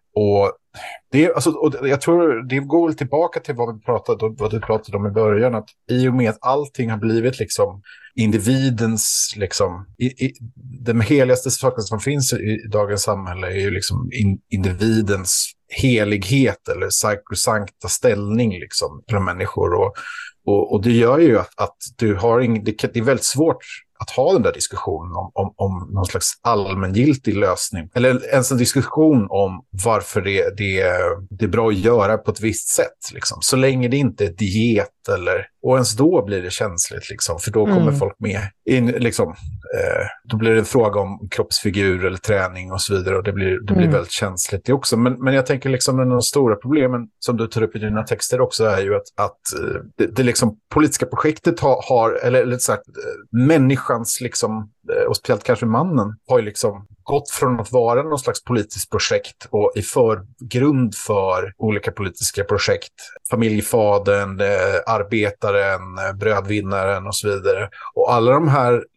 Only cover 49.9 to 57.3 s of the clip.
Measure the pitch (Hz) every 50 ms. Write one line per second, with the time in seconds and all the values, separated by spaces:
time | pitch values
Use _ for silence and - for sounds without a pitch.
49.9 | - - 110 85 - 131 131 120 113 - 127 110 - - _ _ - 156 151 143
50.9 | - - - - - - - 151 156 - - 180 170 - - 139 127 123 - -
51.9 | 131 120 113 143 - - - 123 123 127 120 123 123 123 - - 110 - - _
52.9 | _ - - - - - - _ - 117 127 143 165 156 131 131 139 131 - -
53.9 | 123 117 113 - - - 127 117 - - - 110 110 110 107 107 _ _ _ -
54.9 | - - - 120 113 - - - 123 104 - - 120 - 123 113 110 120 160 185
55.9 | 165 127 101 107 107 - _ - 127 123 110 104 104 - - 110 101 101 104 -
56.9 | - _ _ - 131 143 143 -